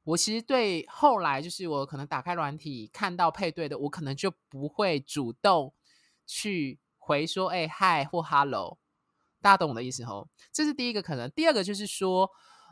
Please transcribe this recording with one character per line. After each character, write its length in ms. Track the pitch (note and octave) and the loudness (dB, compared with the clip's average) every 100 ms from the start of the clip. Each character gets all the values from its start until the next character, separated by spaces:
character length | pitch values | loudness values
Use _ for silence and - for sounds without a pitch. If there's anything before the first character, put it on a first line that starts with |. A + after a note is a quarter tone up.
我 120 | - F3 | -2 0
其 180 | - | 0
实 80 | A3+ | -2
对 440 | A3+ C4 G#3+ E3+ - | 0 2 2 0 -4
后 300 | - D4 A3 | 4 4 6
来 220 | E3 C3+ | 2 -2
就 80 | E3+ | -4
是 200 | - F3 | -6 -4
我 180 | C#3+ C#3 | -2 -4
可 100 | C#3+ | -6
能 100 | C#3+ | -6
打 140 | C#3 | -6
开 140 | F3 | -4
软 220 | F3 D3 D3+ | -2 -4 -6
体 340 | D#3 B2+ G#2+ | -10 -10 -12
看 240 | - G3+ F3 | -6 -4 2
到 140 | E3+ | 2
配 200 | F3+ F3+ | 2 -2
对 180 | D#3+ D3+ | -2 -4
的， 100 | C#3+ | -4
我 120 | C#3+ | -6
可 120 | D#3+ | -4
能 140 | C#3+ C#3 | -6 -4
就 160 | F#3+ - _ | -4 -6 _
不 200 | C3+ D3 | -10 -6
会 300 | - G3+ D3+ | 0 0 0
主 340 | - D3 A#2+ | -2 -4 -4
动 420 | A#2 G3+ F3 C3+ - _ _ _ _ - | 2 4 4 2 -8 _ _ _ _ -12
去 540 | - G#3+ F3+ C#3 B2 _ _ | -6 -4 -2 -4 -8 _ _
回 300 | - D3 E3 | -2 0 0
说 220 | F#3+ F#3 | -2 -2
，“哎， 180 | F3+ D#3+ | -2 -4
嗨” 360 | - F#3+ D#3+ C#3 | 0 2 2 0
或 120 | F3 | -4
“hello”， 560 | D#3 D3 C#3+ A2 F2 - _ _ _ _ _ _ | 2 2 4 0 -6 -12 _ _ _ _ _ _
大 120 | G3+ | 6
家 40 | F#3+ | 6
懂 140 | D#3+ | 4
我 40 | |
的 80 | A#2 | -2
意 80 | B2+ | -6
思 140 | B2+ | -8
吼？ 240 | A#2+ G2+ - _ - | -8 -10 -12 _ -8
这 120 | - | -2
是 100 | D4+ | -2
第 140 | C#4+ B3 | -2 -4
一 40 | |
个 80 | G#3+ | -4
可 140 | F3 | -4
能。 160 | C3+ B2 | -6 -6
第 160 | - E4 | 0 2
二 60 | |
个 100 | B3+ | 2
就 100 | F#3 | 0
是 140 | G3+ G#3 | -4 -6
说， 440 | - F#3+ F#3 F#3+ - _ - - | -4 0 2 2 -2 _ -20 -20